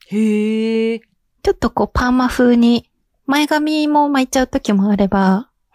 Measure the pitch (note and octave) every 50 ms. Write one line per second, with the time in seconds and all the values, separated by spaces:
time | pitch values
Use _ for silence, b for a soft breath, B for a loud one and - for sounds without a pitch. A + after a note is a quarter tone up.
0 | - - G3 G#3+ A3 G#3+ G#3 G#3+ G#3+ A3 A3 A3 A3 A3+ A3+ A3+ A3+ A3+ A#3 A3+
1 | - _ _ _ _ _ _ _ - G4 G4 - - A#3 - - G#3 - - -
2 | B3+ B3 B3 B3+ B3+ A#3+ - - B3 A#3+ A#3+ A#3+ A#3 A#3 A#3+ A3+ - _ _ _
3 | _ _ _ _ _ - C4+ D4 D4+ C#4+ D4+ D4+ D4+ D#4 D#4 D4+ D4+ D4+ D4 D4
4 | D4 C#4+ C#4+ C4+ C4 C4 - C4+ B3+ - - C4+ - - G#3 G3 G3 G#3 G#3 G3
5 | G3+ F#3+ - G3 F#3+ F#3+ F#3+ G3+ C4 - _ _ _ _ _